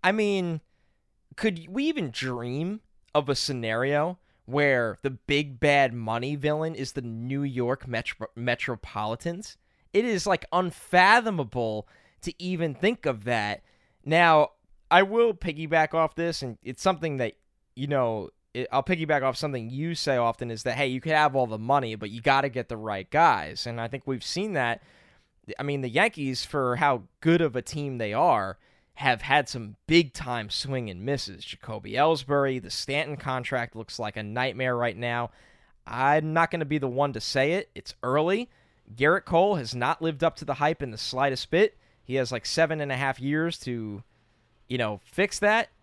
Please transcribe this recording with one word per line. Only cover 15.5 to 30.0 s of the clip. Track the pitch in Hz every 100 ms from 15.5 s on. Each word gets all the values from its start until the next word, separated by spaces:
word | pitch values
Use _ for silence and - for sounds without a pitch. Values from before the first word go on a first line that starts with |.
| 151 160 165 156
off | 165 160 -
this, | 170 160
and | 127 117
it's | - -
something | 190 175 160 139
that, | 117 - _ _ _ -
you | 139
know, | 143 123 110 92 _ _
it, | - 127
I'll | 131
piggyback | 135 180 160 147
off | 135 127
something | 151 135 113
you | 131 160
say | 170 - 131
often | 117 113 120
is | 113
that, | 123 120
hey, | 139
you | 127
could | 160
have | 156 151 135
all | 123
the | 110
money, | 113 143 123 110
but | 107
you | 113
gotta | 113 135 139
get | 127 117
the | 113
right | 110 101 95
guys. | 147 165 113 76 98 120
And | 117
I | 117
think | 135 131
we've | 131
seen | - - 214
that. | 175 120 117 _ _ _ _ _ _ - 104
I |
mean, | 143 143
the | 131
Yankees, | 117 214 - 139 127 -
for | 151 127 123
how | 143 127 - _
good | 160 170
of | 160 120
a |
team | - 151 143 127
they | 110
are, | 107 170 120 95 95 _ _ _ -
have | 135 123
had | - 143 135
some | 123 107 104 -
big-time | 160